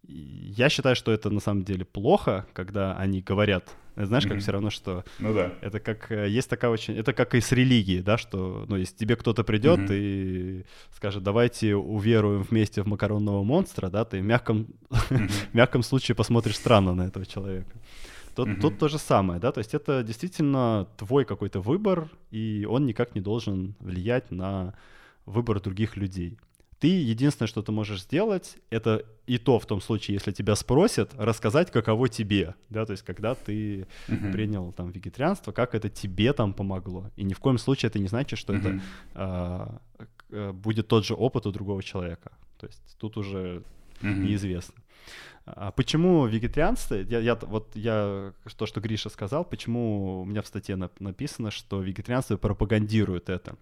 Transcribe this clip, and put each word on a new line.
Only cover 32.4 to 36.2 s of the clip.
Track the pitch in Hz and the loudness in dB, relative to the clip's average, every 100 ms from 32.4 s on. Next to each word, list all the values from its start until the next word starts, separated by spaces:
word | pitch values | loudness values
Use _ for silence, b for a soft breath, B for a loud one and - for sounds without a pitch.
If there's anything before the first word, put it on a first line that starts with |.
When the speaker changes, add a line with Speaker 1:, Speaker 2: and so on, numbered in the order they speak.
| 82 - _ | 0 -6 _
Speaker 1:
да, | 107 110 | -6 -4
то | |
есть | 95 | -6
когда | - 87 110 | -10 -6 -4
ты | 113 - 107 107 101 95 B B | -4 -6 -4 -4 -6 -10 B B
Speaker 2:
Мгм. | 113 98 | -4 -2
Speaker 1:
принял | 95 107 101 87 | -2 -2 -2 -6
там | - 90 | -8 -10
вегетарианство, | 90 87 98 147 196 - | -10 -12 -2 -2 -2 -6
как | 98 123 | -2 -2
это | 110 104 | 0 -4
тебе | - 101 92 | -6 -8 0